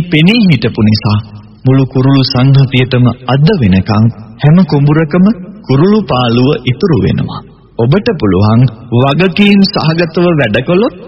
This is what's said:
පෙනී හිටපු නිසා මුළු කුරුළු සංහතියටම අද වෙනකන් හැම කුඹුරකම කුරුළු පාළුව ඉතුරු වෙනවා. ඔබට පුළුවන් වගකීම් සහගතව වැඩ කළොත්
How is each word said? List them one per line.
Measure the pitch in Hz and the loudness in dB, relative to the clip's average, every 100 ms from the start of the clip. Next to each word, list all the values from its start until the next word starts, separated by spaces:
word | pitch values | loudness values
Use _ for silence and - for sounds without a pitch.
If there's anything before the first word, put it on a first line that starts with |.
| 165 | 2
පෙනී | 151 170 240 | 2 2 2
හිටපු | 196 135 117 - | 2 2 0 0
නිසා | 107 107 107 104 - - - - | 0 0 0 -2 -4 -14 -20 -6
මුළු | 127 135 131 | 0 0 0
කුරුළු | 131 131 139 | 0 0 2
සංහතියටම | 131 123 135 135 131 127 127 127 123 - - | 0 0 2 2 2 0 -2 0 0 -2 -4
අද | 135 156 | 0 0
වෙනකන් | 208 107 95 92 107 113 - - - | 0 0 0 0 0 0 -2 -12 -4
හැම | 143 170 | 2 4
කුඹුරකම | 190 147 147 151 160 180 190 226 - - | 2 2 2 0 0 0 0 0 -8 -12
කුරුළු | - 135 185 214 | -4 0 2 0
පාළුව | - 127 123 117 127 147 | 0 -2 0 0 0 0
ඉතුරු | - 123 101 127 | -4 -4 -2 0
වෙනවා. | - - - - - - _ - | -2 -2 -6 -10 -16 -20 _ -6
ඔබට | 117 180 214 | -2 0 -2
පුළුවන් | 196 107 90 104 113 131 - - | -2 -2 0 2 2 0 -2 -6
වගකීම් | 120 135 147 185 170 202 202 | -2 0 0 0 0 2 2
සහගතව | 196 - 156 165 170 180 175 | 2 0 -2 -2 -2 -2 0
වැඩ | 160 120 104 | 0 0 -2
කළොත් | 131 180 247 - | -2 -2 -2 -6